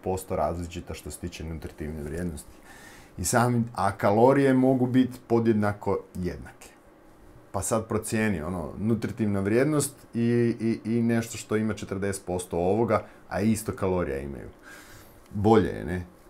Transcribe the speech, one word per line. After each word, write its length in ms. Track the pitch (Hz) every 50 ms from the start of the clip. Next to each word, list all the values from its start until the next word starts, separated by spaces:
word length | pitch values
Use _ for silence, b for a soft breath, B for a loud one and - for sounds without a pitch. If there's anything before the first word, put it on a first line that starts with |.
| -
posto 320 | 95 92 90 - - 92
različita 580 | 82 76 80 85 87 87 82 - 87 - - 78
što 160 | - - 80
se 80 | - -
tiče 260 | 90 85 - - 82
nutritivne 580 | 80 80 73 - 76 - - 76 73 78 76
vrijednosti. 540 | 71 71 78 85 90 85 76 - - - B B B B B B B B B B B B B B
I 60 | 90
sami, 380 | - 127 117 123 123 123 117 113 - -
a 180 | 95 95 98
kalorije 640 | 101 - 117 101 104 113 123 135 139 139 135 135 131
mogu 320 | 131 127 131 131 127 123
biti 320 | 123 120 127 127 127 - - -
podjednako 720 | - 117 117 113 117 110 104 104 104 101 - - 101 92 - - - -
jednake. 600 | 90 90 87 76 64 - - - - - - - - - - - - - - - - - - - - - -
Pa 100 | - 95
sad 240 | - - 120 113 110
procijeni, 560 | - 107 104 - - 113 110 110 107 95 78
ono, 280 | 76 87 92 87 76 64 - -
nutritivna 640 | 101 113 117 110 - 107 - - 110 104 101 98
vrijednost 540 | 95 101 110 120 139 156 151 143 139 - - - - - -
i, 60 | 117 117 120 120 117 120 117 113 -
i, 200 | 110 113 104 - -
i 180 | 107 117 120
nešto 360 | 117 117 117 113 110 - - -
što 180 | - - 110
ima 180 | 107 110 110 101
četrdeset 520 | - 95 - 98 98 98 101 95 - -
posto 320 | 90 90 - - - 90 85
ovoga, 460 | 90 95 104 113 120 - - 101 B B B B B B
a 120 | - 90
isto 320 | 104 110 110 110 - 101
kalorija 460 | 90 - 101 95 92 90 82 71 67 69
imaju. 300 | 71 71 67 57 - - - - B B B B B B B B B B B B - -
Bolje 380 | - 104 98 110 113 107 87 58
je, 160 | 52 53 57
ne? 220 | 76 90 92 87 - - - -